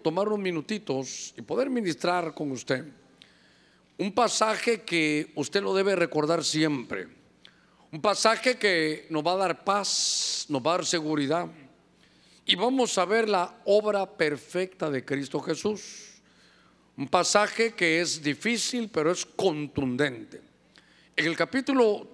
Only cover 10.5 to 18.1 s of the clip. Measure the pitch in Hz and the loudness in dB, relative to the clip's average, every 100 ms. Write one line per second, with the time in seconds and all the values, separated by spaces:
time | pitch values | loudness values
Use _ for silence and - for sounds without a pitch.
10.5 | 139 151 180 165 170 151 151 139 165 165 | -2 0 0 0 -2 0 -2 0 0 -2
11.5 | - - _ _ _ _ _ _ - - | -10 -20 _ _ _ _ _ _ -6 0
12.5 | 185 226 262 233 - 175 220 220 196 208 | 2 2 2 2 2 2 2 2 2 0
13.5 | - - 208 214 202 185 - 156 139 - | -4 2 4 4 0 -2 -2 -2 -2 -6
14.5 | 180 185 - 156 135 - 139 135 151 143 | -4 -4 -4 -4 -4 -4 -4 -4 -4 -4
15.5 | 156 208 208 - - - - _ _ _ | -4 -2 -4 -8 -18 -20 -20 _ _ _
16.5 | _ _ _ _ - 139 180 170 208 208 | _ _ _ _ -10 2 2 4 4 4
17.5 | - 226 220 170 160 165 | 2 -2 0 2 2 0